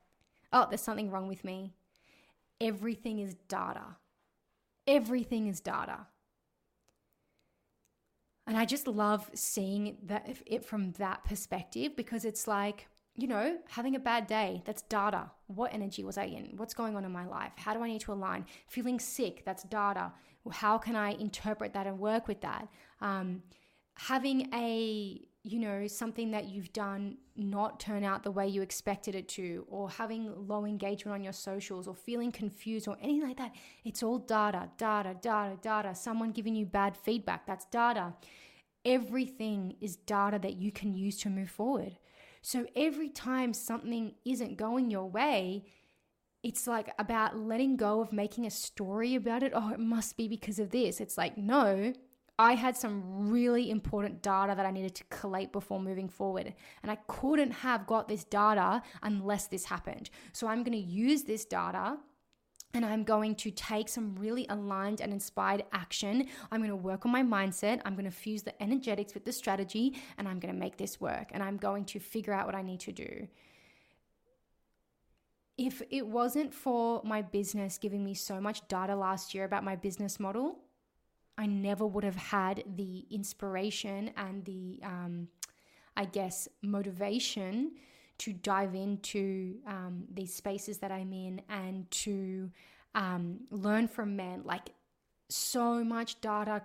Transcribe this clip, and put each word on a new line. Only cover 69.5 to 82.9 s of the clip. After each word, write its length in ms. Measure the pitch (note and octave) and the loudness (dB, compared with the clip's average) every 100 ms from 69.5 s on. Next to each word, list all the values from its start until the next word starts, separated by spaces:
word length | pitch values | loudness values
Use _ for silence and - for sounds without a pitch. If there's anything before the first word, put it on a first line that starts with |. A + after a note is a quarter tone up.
| G3 F#3+ G#3+ B3+ C4 - - | 0 0 2 2 2 -6 -6
and 100 | G3+ | -4
I'm 120 | F#3 | -4
gonna 140 | F3+ | -4
make 240 | F3+ F#3 - | -2 -2 -4
this 240 | G3 - | -8 -4
work. 300 | F3+ - - | -2 -2 -4
And 100 | - | -4
I'm 160 | G3 G3 | -4 -2
going 280 | G3+ G3+ G3+ | 0 -2 -4
to 140 | G#3 | -8
figure 340 | - A3+ G#3 | -6 -6 -2
out 120 | G3 G3+ | -2 -2
what 100 | G3 | -4
I 60 | |
need 200 | F#3 F#3 | -6 -8
to 100 | - | -8
do." 360 | F3+ - - G#3 - - - - _ _ _ _ _ _ _ _ _ _ _ _ _ _ _ _ _ _ - | -8 -8 -10 -12 -16 -20 -20 -20 _ _ _ _ _ _ _ _ _ _ _ _ _ _ _ _ _ _ -4
If 240 | B3+ - - | -2 -2 -4
it 160 | C4+ A3 | -4 0
wasn't 480 | A#3 A#3+ C#4 C#4+ | 2 2 2 0
for 480 | - C4 A#3+ A#3 A#3 | -2 0 2 2 0
my 200 | G#3+ G#3+ | 0 -2
business 560 | G3 G3+ G3+ G#3 F#3+ - | 0 -2 0 -2 -4 -4
giving 240 | G#3 G3+ | -4 -2
me 100 | G3 | -2
so 260 | F#3+ - F#3+ | -4 -4 -2
much 280 | G3+ G#3 - | -2 -4 -4
data 280 | F#3 F#3+ G3 | -2 0 2
last 380 | F#3+ F#3+ - | 2 0 -4
year 100 | F#3+ | -4
about 200 | F#3+ G3+ | -2 0
my 120 | G3 F#3 | 0 -2
business 440 | G3 F3+ G3+ - | -2 -2 -4 -2
model, 400 | G3 G#3+ C#4 - - _ _ _ _ _ _ - | -2 0 -2 -2 -12 _ _ _ _ _ _ -4
I 100 | G#3 | 0
never 380 | G3+ G3 G3+ G#3+ | 2 2 2 0
would 180 | G3+ | 0
have 120 | G3+ F#3 | 0 -2
had 480 | - G3+ F#3+ G3+ - F#3 | 0 2 2 0 -4 -6
the 320 | F#3+ | -6